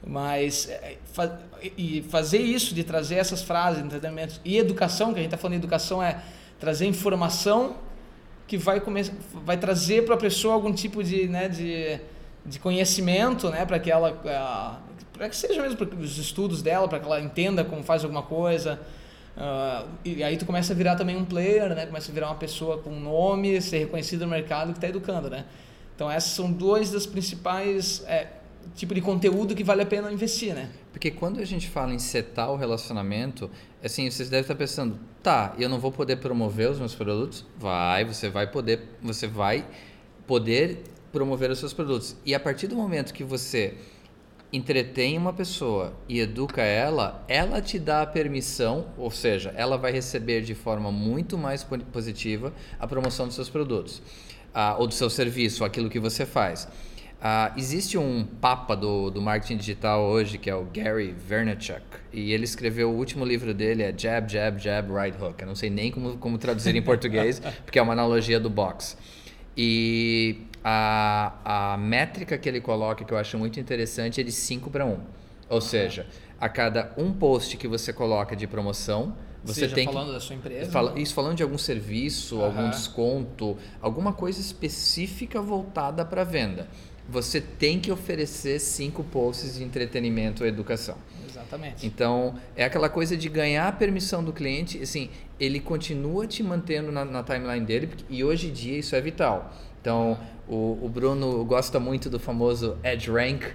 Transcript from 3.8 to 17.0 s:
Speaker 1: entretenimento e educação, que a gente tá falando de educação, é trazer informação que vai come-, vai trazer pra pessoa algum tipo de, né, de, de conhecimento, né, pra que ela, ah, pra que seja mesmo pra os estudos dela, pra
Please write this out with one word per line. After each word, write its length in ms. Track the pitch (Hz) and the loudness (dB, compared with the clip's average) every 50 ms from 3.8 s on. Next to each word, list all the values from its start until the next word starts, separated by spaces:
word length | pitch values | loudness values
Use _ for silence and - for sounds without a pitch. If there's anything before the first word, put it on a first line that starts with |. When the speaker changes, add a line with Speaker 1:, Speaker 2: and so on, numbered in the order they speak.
| 143 | -2
Speaker 1:
entretenimento 580 | 147 147 147 143 160 160 160 160 156 - - - | -4 -6 -6 -6 -6 -6 -4 -6 -6 -8 -8 -4
e 140 | 175 190 220 | 2 4 4
educação, 540 | 220 180 196 - 196 170 - - 208 226 226 | 6 4 4 4 2 2 4 2 2 2 2
que 60 | 185 | 2
a 40 | 160 | 0
gente 80 | 160 | 0
tá 60 | 175 170 | -2 -2
falando 160 | - 180 180 | -2 -2 -2
de 60 | 175 | 0
educação, 420 | 175 170 165 160 - - 190 185 185 | 0 2 2 2 2 0 0 2 2
é 200 | 175 151 - - - - - - - - - | 2 0 -2 -8 -14 -18 -18 -20 -20 -16 -4
trazer 260 | - 156 160 147 175 | 0 0 2 4 4
informação 920 | 202 190 - 202 202 190 180 175 165 175 - - 202 208 233 254 269 - - - - - - - - - - - - - - - | 2 2 4 4 2 4 4 2 2 2 2 4 6 6 6 4 2 -2 -8 -10 -10 -12 -12 -14 -18 -20 -20 -20 -20 -20 -20 -8
que 120 | - - 185 | -4 -2 0
vai 220 | 160 190 196 202 | 4 4 4 4
come-, 220 | 196 214 202 202 202 196 - - - - - - - | 2 0 0 0 -2 -2 -4 -8 -12 -12 -14 -12 0
vai 120 | - 175 | 0 0
trazer 480 | 180 175 190 190 170 147 165 214 226 226 | 2 4 2 2 2 4 4 6 4 6
pra 120 | 226 233 | 6 4
pessoa 380 | 233 220 202 - - - 220 226 | 4 4 2 2 2 4 4 4
algum 180 | 220 202 208 208 | 4 4 2 0
tipo 300 | - - 220 202 214 202 | 0 -2 -4 -2 -2 0
de, 240 | 175 185 190 185 | 0 2 2 2
né, 220 | 180 175 175 185 190 | 2 0 0 0 -2
de, 500 | 180 165 170 170 170 165 160 156 156 143 - - - - - - - - - | -2 -4 -4 -4 -4 -2 -2 -2 -4 -4 -6 -12 -16 -16 -16 -16 -18 -14 -12
de 140 | 147 135 - | -12 -12 -4
conhecimento, 920 | - 185 180 185 190 180 - - 185 175 175 190 220 254 254 - - 175 | -2 0 4 4 4 4 4 2 4 4 4 6 6 4 2 2 0 0
né, 160 | 156 160 175 | 0 0 0
pra 140 | - 185 165 | 2 0 0
que 120 | 170 170 | 4 6
ela, 300 | 160 165 165 160 160 160 - | 6 6 6 4 2 0 -4
ah, 520 | 151 143 139 135 131 120 101 104 113 104 131 - - - - - - - | -2 -2 -2 -2 -2 -2 -2 -4 -4 -6 -10 -14 -16 -18 -18 -18 -18 -10
pra 140 | - 202 214 | -6 -6 -6
que 60 | - | -4
seja 260 | - - 480 415 311 277 | 0 4 4 4 4 4
mesmo 160 | 269 247 214 | 0 0 0
pra 180 | 214 185 202 175 | -2 -2 -2 -4
os 200 | 160 147 139 151 | -4 -4 -4 -4
estudos 420 | 147 - - - 196 202 170 156 | -4 -4 -2 0 0 0 0 0
dela, 260 | 170 160 165 185 190 | 2 4 4 6 4
pra 120 | 180 165 147 | 4 2 -2